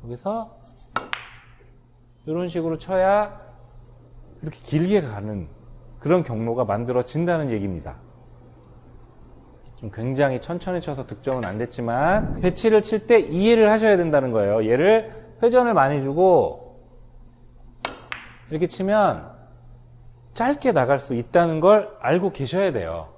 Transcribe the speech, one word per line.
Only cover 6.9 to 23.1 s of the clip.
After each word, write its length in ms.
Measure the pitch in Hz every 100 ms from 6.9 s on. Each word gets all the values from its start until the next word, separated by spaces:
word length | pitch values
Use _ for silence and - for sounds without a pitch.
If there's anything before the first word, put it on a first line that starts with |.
| 123 123 147 175 165 143
얘기입니다. 460 | 110 98 87 73 - - - - - - - - - - - - - - - - - - -
좀 140 | 110
굉장히 480 | 101 120 135 143 127
천천히 400 | - 170 180 180
쳐서 260 | 165 139 123
득점은 380 | 107 - 131
안 120 | 104 104
됐지만 840 | 120 - 117 120 156 208 - -
배치를 420 | 180 180 226 214
칠 240 | 208 220 -
때 140 | 233
이해를 500 | - 165 208 233 214
하셔야 260 | 220 214 196
된다는 360 | 165 147 131
거예요. 360 | 110 101 110 110
얘를 440 | 123 180 220 220 - - -
회전을 320 | 233 247 240
많이 300 | 196 135 147
주고 840 | 135 147 185 170 87 - - - - - - - - - - - - - - - - - - - -
이렇게 160 | 156 175
치면 640 | - 190 214 190 117 - - - - - - - - - - -
짧게 380 | - 233 285 262
나갈 260 | 170 123 139
수 160 | -
있다는 460 | 120 120 180 170 160
걸 360 | 175 214 - -
알고 320 | 127 170 190
계셔야 400 | - 135 175 196
돼요. 360 | 123 82 82 76